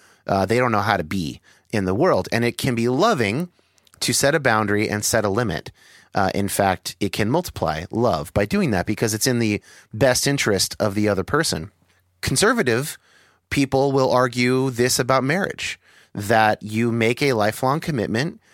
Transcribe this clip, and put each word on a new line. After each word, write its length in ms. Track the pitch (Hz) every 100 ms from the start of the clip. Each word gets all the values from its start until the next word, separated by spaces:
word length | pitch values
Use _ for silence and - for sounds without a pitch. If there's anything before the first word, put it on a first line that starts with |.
| _ _ -
uh, 200 | 98 95
they 120 | 117
don't 120 | 127
know 160 | 107 101
how 60 | 98
to 60 |
be 360 | 80 95 76 60 _ _ _
in 140 | 110 92
the 100 | 98
world. 240 | 180 117 92
And 120 | 113
it 140 | 120 -
can 180 | 131 117
be 140 | 117
loving 600 | 131 220 175 101 123 175 _ _ _ _ _
to 140 | -
set 220 | 120 139 156
a 40 |
boundary 500 | 135 110 101 104 110
and 160 | 104 -
set 200 | 117 104
a 40 |
limit. 420 | 101 113 78 - - - - _ 98
Uh, 160 | 95
in 140 | 95 101
fact, 480 | - 98 92 - -
it 120 | 101
can 180 | - 107
multiply 560 | 156 - - 80 78 90
love 420 | 110 117 82 76
by 120 | 101 104
doing 260 | 202 165
that 140 | 95 87
because 280 | 104 117
it's 140 | 107 -
in 120 | 120
the 220 | 113 101 - - _
best 320 | 110 131 123 139
interest 500 | 143 - 95 - -
of 160 | 107 101
the 120 | 104
other 160 | 98
person. 480 | 92 147 160 82 80 - _ _ _ _
Conservative 760 | - 135 214 240 131 117 151 - _ _ _ _ _
people 420 | - 135 135 139
will 200 | 139 131
argue 580 | 123 127 120 123 131 135
this 260 | 117 127 -
about 260 | 123 131
marriage, 560 | 135 180 190 - - - _ _ _ -
that 480 | 101 113 110 -
you 280 | 107 110 117
make 300 | 113 113 127
a 120 | 143
lifelong 460 | 117 104 - 131 156
commitment, 600 | - 135 92 110 156 - _